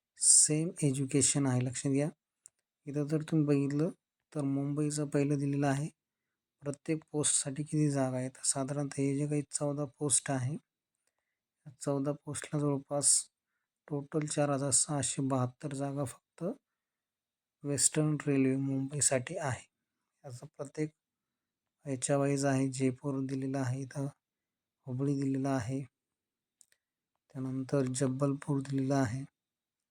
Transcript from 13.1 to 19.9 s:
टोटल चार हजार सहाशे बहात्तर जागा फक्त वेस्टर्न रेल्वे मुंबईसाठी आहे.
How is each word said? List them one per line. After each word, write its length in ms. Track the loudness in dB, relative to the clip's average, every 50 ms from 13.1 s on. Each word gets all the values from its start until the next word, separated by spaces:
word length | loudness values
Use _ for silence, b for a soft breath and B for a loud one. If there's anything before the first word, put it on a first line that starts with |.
| 4 4 2 -4 _ _ _ _ _ _ _ _ _ _ _
टोटल 380 | -6 -6 -6 -4 -4 -4 -2 -2
चार 240 | -2 0 0 0 2
हजार 220 | 0 0 0 2
सहाशे 500 | 2 2 2 0 0 -2 -2 -2 -2 -2
बहात्तर 520 | -2 0 2 0 0 -2 -4 -8 -10 -8 -6
जागा 300 | -6 -6 -4 -4 -4 -6
फक्त 400 | -6 -8 -12 _ _ _ -8 -6 -6 -6 -8 _ _ _ _ _ _ _ _ _ _ _ _ _ _ _ _ _ _ _ _ -6
वेस्टर्न 520 | -4 0 2 2 2 2 2 2 2 0 0 0
रेल्वे 280 | 0 2 4 4 2 2
मुंबईसाठी 840 | 0 0 -2 -2 -2 -4 -4 -2 -2 0 2 2 0 -2 -4 -6
आहे. 240 | -6 -4 -4 -4 -6 -10 _ _ _ _ _